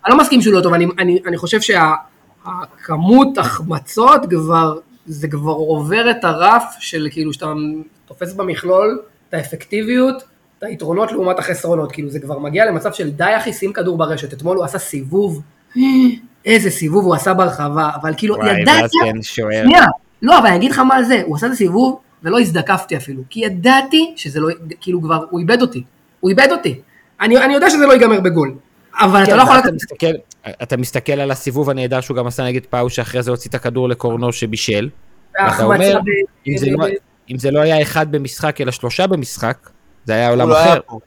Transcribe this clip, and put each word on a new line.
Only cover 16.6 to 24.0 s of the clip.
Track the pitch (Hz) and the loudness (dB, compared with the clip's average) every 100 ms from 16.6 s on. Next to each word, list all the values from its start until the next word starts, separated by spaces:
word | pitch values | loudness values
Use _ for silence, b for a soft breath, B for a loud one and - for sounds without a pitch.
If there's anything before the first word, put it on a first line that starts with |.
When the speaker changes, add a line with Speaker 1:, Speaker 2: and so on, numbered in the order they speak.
| 185 | 2
Speaker 1:
סיבוב | - 156 180 | -2 0 2
הוא | 190 | 2
עשה | 156 - | 0 0
ברחבה, | 185 180 - 147 151 156 147 | 2 0 0 -4 -2 -2 -4
אבל, | 156 160 | -6 -4
כאילו, | 214 214 | -2 0
Speaker 2:
וואי, | 214 190 | 0 2
Speaker 1:
ידעת | 175 320 | 4 4
Speaker 2:
ואז | - 330 | 2 0
כן, | 339 - | 0 -4
שוער. | 110 - 110 110 | -8 -8 -4 2
Speaker 1:
שנייה, | 240 339 226 - _ _ | 6 8 6 2 _ _
לא, | 226 339 | 4 6
אבל | 226 | 6
אני | 175 | 2
אגיד | 247 | 0
לך | 269 | 2
מה | 262 262 | 2 2
זה, | 233 240 165 | 2 0 0
הוא | 151 | -4
עשה | 233 | -4
את | |
הסיבוב | 254 190 185 262 - _ _ | 0 0 2 0 0 _ _
ולא | 165 226 | -2 0
הזדקפתי | 208 165 151 185 - 151 | 2 0 0 -2 -2 -8
אפילו, | 131 135 131 | -8 -14 -12
כי | 226 | -6
ידעתי | 220 185 208 269 269 320 | -6 0 4 4 4 0